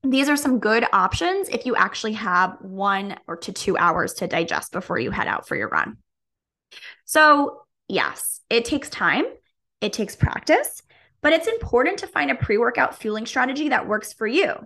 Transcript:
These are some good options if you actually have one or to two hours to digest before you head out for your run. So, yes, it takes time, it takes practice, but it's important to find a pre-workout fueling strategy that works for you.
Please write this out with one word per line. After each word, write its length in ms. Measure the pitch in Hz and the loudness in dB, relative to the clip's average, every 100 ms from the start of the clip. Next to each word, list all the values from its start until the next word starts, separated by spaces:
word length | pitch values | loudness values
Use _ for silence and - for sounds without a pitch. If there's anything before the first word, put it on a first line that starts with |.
| 269 | 2
These 220 | 262 277 | 2 2
are 80 | 285 | 2
some 240 | 294 254 | 2 2
good 260 | 214 226 233 | 2 2 2
options 560 | 196 185 - 339 392 381 | 2 2 0 0 -2 -2
if 180 | - 254 | -4 -2
you 120 | - | 0
actually 360 | 190 - 220 | 0 -2 -6
have 440 | 214 208 180 185 - | -4 0 2 0 -2
one 560 | 190 190 196 196 196 - - | -14 -4 0 0 -4 -10 -12
or 120 | 165 | -10
to 160 | - | -10
two 240 | 190 - 185 | -6 -2 2
hours 360 | 175 165 - - | 4 2 -2 -4
to 120 | 185 | -4
digest 460 | 165 - - - | -2 -2 -4 -4
before 260 | 180 - - | -10 -4 -4
you 120 | 120 | -2
head 160 | - - | -4 -2
out 200 | 101 - | -4 -4
for 80 | - | -6
your 140 | 104 | -2
run. 280 | 80 - 220 _ _ _ _ _ _ _ - - - - | -2 -2 -8 _ _ _ _ _ _ _ -20 -20 -20 0
So, 560 | 311 311 285 285 - _ _ _ | 6 8 6 4 -4 _ _ _
yes, 540 | 190 85 - - - _ | -2 -2 -4 -10 -10 _
it 160 | 233 233 | 0 0
takes 240 | 302 - | -4 -6
time, 340 | - 180 165 440 - _ _ _ _ | -2 0 2 0 -6 _ _ _ _
it 140 | 208 | -6
takes 220 | 208 202 - | -4 -6 0
practice, 640 | - - - 349 587 - _ _ _ _ | 0 0 2 2 2 -8 _ _ _ _
but 100 | 294 | 2
it's 160 | 330 339 | 4 2
important 520 | 453 - 240 285 392 | -4 0 2 2 0
to 80 | 370 | -4
find 240 | - 277 | -2 -2
a 40 | - | -2
pre-workout 640 | - 214 233 240 131 - | 0 2 2 2 -2 -2
fueling 260 | 220 214 233 | -6 -6 -4
strategy 440 | 269 254 277 302 | -2 -2 0 0
that 180 | 220 - | 0 0
works 240 | 208 - | -4 -4
for 160 | - 220 | -6 -2
you. 260 | 285 - - | 2 0 -2